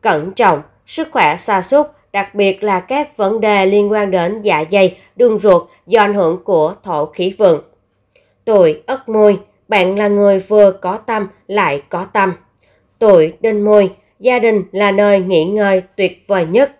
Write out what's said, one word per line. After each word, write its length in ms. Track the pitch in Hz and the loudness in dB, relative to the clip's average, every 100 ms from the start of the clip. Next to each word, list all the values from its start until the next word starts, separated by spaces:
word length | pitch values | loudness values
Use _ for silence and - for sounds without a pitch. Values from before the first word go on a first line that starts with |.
Cẩn 300 | 214 160 165 | -2 -2 -4
trọng, 300 | 190 208 151 151 _ _ | -2 0 0 -6 _ _
sức 220 | - 311 | -10 -6
khỏe 260 | 262 160 170 | -2 0 -2
sa 240 | - 196 | -4 -4
sút, 260 | 175 277 294 _ _ | 0 0 0 _ _
đặc 240 | 196 196 208 | -8 -8 -2
biệt 280 | 196 190 | -2 -2
là 160 | 208 185 | -4 -4
các 380 | 180 277 - - | -4 -6 -6 -4
vấn 240 | 196 220 | -4 -2
đề 240 | 214 202 190 | 0 0 2
liên 260 | 208 208 | 0 0
quan 200 | 214 202 | -2 -2
đến 300 | 185 170 214 | -2 -4 -4
dạ 220 | 208 156 160 | -2 -2 0
dày, 260 | 196 190 - _ - | 2 2 0 _ 0
đường 240 | 247 214 | 0 2
ruột 240 | 208 175 - _ - | 2 2 0 _ -2
do 140 | 220 | 0
ảnh 120 | 202 | 0
hưởng 300 | 202 170 180 | 0 -2 -2
của 320 | - 180 156 196 | -2 0 0 -4
thổ 220 | 196 156 151 | -8 -6 -6
khí 300 | - 180 196 | -6 -6 0
vượng. 260 | 202 156 - _ _ _ _ _ _ _ - | 0 0 -4 _ _ _ _ _ _ _ -2
Tuổi 360 | 214 170 156 - | 2 2 0 -8
Ất 240 | 262 - | -10 -6
Mùi, 280 | 214 208 190 - _ _ | 2 2 2 -6 _ _
bạn 300 | 208 185 202 | -2 0 -2
là 80 | 208 | -2
người 320 | 202 202 196 | 0 2 0
vừa 320 | 190 208 202 | 0 4 4
có 260 | 185 180 214 | 2 -8 -8
tâm 300 | - 220 202 _ _ | -6 -6 -6 _ _
lại 360 | 202 175 143 - | -4 -2 -4 -8
có 160 | 170 190 | -10 -6
tâm. 200 | 214 196 175 _ _ _ _ _ _ | -2 -2 -4 _ _ _ _ _ _
Tuổi 340 | 220 185 160 170 | 4 4 4 -2
Đinh 260 | 226 208 208 | -4 -2 2
Mùi, 240 | 208 196 - _ _ | 2 2 -4 _ _
gia 200 | 226 247 | -2 0
đình 240 | 226 214 185 | 0 0 -4
là 200 | 190 202 | -2 0
nơi 280 | 196 208 202 | 2 2 2
nghỉ 260 | 185 175 160 | 2 0 0
ngơi 380 | 208 202 190 185 - | -2 0 0 -4 -6
tuyệt 280 | 185 180 _ | -6 -6 _
vời 180 | 196 160 | -4 0
nhất. 260 | 202 277 | 0 0